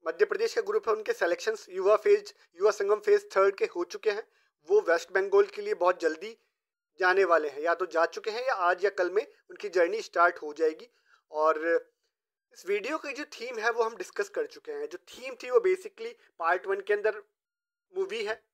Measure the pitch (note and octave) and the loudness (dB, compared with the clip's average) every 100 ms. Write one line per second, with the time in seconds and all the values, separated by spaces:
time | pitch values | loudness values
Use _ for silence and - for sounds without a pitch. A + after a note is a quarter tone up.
0 | E3 E3+ G#3 G3 A3+ - G3+ G#3+ A3+ G#3+ | -6 0 0 0 -2 -2 -2 -4 -2 -4
1 | A3 A3+ F3 F3 - A3 - F3+ F#3 G#3 | -4 -2 -2 -2 -4 -8 -10 -2 2 2
2 | G#3 G#3 G3+ - _ E3+ G3+ G3+ G3+ G#3 | 4 2 2 -20 _ _ 0 2 0 0
3 | G3+ G3+ G3+ G3 G3 G3 A3 F3 F3 G#3 | 2 2 2 2 2 2 -4 -4 -8 -4
4 | G#3+ G#3 - _ _ _ D#3 G3+ E3+ E3+ | -4 -4 -8 _ _ _ 0 2 4 0
5 | - F#3+ G3 G3 G3+ - G#3 G#3 F3 F3+ | 0 -2 4 4 4 0 -6 0 0 2
6 | E3 D#3 G3+ A3+ _ _ _ _ _ _ | -2 -2 -10 -14 _ _ _ _ _ _
7 | F#3 F#3 F#3+ E3 D3+ C#3 D#3+ E3+ F3+ D#3+ | 2 4 6 4 2 -4 -2 -2 0 0
8 | E3 - G#3 G#3+ C4 A3 F3 F3+ G3 F#3+ | 0 -2 -8 -6 -4 0 0 2 0 0
9 | F3 F#3 C#4+ _ _ F3+ G#3 F3+ E3+ A3 | 0 0 -4 _ _ -12 -4 0 0 0
10 | - F3+ F3 F3 D3+ D3+ D#3+ D#3+ - _ | -6 2 2 2 -12 -2 -2 -2 -18 _
11 | _ _ _ D#3 D#3 D#3 E3 E3 E3 _ | _ _ _ 0 0 2 0 -2 -2 _
12 | _ _ _ _ _ - E3+ G3+ G#3 D#4 | _ _ _ _ _ -20 -4 -4 -4 -8
13 | D4 C4 D4 - A#3+ A#3+ A3 A#3 A3+ A3+ | -8 -12 -12 -12 -12 -4 -4 -2 -4 -4
14 | F3+ - G3+ - D3 - - D3 D3 F3 | -14 -8 -6 -4 -6 -8 -12 -10 -10 -12
15 | _ - B3+ B3 B3 B3 F#3+ F#3 G3+ _ | _ -16 -14 -12 0 2 4 0 -4 _
16 | A3+ A#3+ _ _ E3 F3+ F#3+ G3 G3 G#3 | -14 -14 _ _ -2 -2 -2 -6 0 0
17 | G#3 G#3 - _ _ _ _ _ _ F#3 | 0 -4 -14 _ _ _ _ _ _ -6
18 | F#3+ A3 G#3 A3+ _ | -4 -4 -6 -8 _